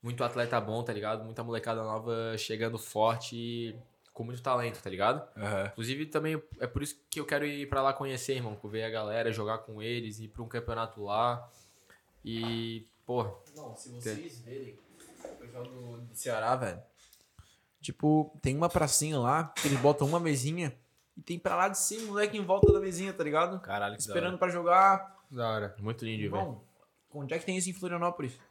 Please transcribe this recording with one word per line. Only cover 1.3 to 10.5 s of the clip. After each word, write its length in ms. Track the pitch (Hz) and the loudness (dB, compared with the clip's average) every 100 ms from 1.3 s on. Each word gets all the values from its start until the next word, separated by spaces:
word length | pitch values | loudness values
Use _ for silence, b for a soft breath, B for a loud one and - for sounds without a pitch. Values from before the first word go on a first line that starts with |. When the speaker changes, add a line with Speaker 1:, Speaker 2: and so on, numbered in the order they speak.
| 113 | -8
Speaker 1:
molecada 400 | 117 113 110 113 | -4 -4 -2 -2
nova 540 | 110 110 113 113 113 110 | -2 -4 -2 -2 -2 -4
chegando 400 | - 110 113 113 | -4 -2 -2 -2
forte 560 | - 107 110 117 - 117 | -4 4 4 4 -4 -8
e 400 | 117 117 117 113 - _ _ | -6 -6 -6 -10 -18 _ _
com 80 | - | -10
muito 160 | 117 123 | -8 -4
talento, 380 | 131 127 117 107 | 0 0 0 -4
tá 60 | 98 | -8
ligado? 320 | 92 104 147 - - | 2 2 2 -4 -6
Speaker 2:
Aham. 300 | 104 101 101 | -2 0 -2
Speaker 1:
Inclusive, 340 | 107 113 135 151 | -4 -4 -4 -2
também 340 | 151 156 156 - - | -2 -2 -4 -6 -8
é 60 | 123 | -4
por 140 | - | -4
isso 180 | 147 - _ | -4 -8 _
que 80 | - | -8
eu 60 | 147 | -2
quero 180 | 147 | 0
ir 240 | 147 143 139 | 0 -4 -2
pra 140 | 139 | 2
lá 100 | 135 | 2
conhecer, 420 | 135 139 127 - | 2 -2 -4 -2
irmão. 220 | 131 120 104 | -2 -2 -6
Ver 200 | 104 110 | -6 -4
a 60 | 113 | -2
galera, 420 | 110 107 110 117 | -2 -2 0 0
jogar 260 | 110 104 110 | 0 -2 -2
com 240 | - 107 | -4 -8
eles, 360 | 110 120 113 104 | -4 -4 -4 -10
ir 80 | 110 | -12
pra 140 | - | -10
um 60 | |
campeonato 540 | 117 | -6